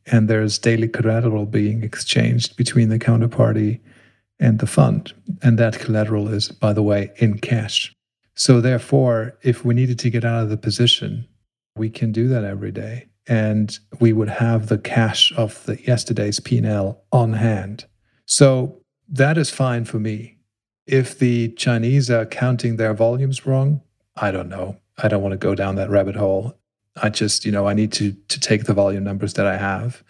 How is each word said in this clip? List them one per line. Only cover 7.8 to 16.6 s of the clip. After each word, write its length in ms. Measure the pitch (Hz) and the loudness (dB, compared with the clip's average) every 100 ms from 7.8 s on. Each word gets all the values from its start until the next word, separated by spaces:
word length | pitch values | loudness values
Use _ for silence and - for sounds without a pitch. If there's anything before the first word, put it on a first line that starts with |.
| - _ _ _ _ | -6 _ _ _ _
So 260 | - - 123 | -2 4 4
therefore, 760 | 123 120 - 139 127 113 110 - | 4 0 0 2 2 0 -2 -4
if 220 | 135 117 | -2 0
we 80 | 120 | 0
needed 260 | 120 127 117 | 2 2 0
to 100 | 123 | -2
get 160 | 113 117 | -2 0
out 160 | 117 | -2
of 80 | 107 | -2
the 80 | 107 | -4
position, 680 | 113 104 120 - 104 107 120 _ _ _ _ | -4 0 2 2 -2 -8 -10 _ _ _ _
we 140 | - 110 | -8 -8
can 240 | - 113 | -4 -2
do 160 | 110 123 | 0 2
that 160 | 123 | 0
every 260 | 101 98 101 | -2 -6 -8
day. 380 | 101 104 123 - _ - | -8 -10 -12 -16 _ -2
And 520 | 113 107 107 104 - _ - | 0 2 0 -2 -6 _ 2
we 140 | 117 | 2
would 160 | 110 107 | 4 0
have 380 | - 117 117 107 | -2 0 0 0
the 100 | 107 | -2
cash 560 | - 120 110 - - - | -2 0 0 2 0 0
of 260 | 107 - | -4 -6
the 180 | - 104 | -10 -6
yesterday's 560 | - 120 - 107 104 104 | -2 -2 -2 -4 -2 -4
P 200 | - | 0
and 80 | 120 | 0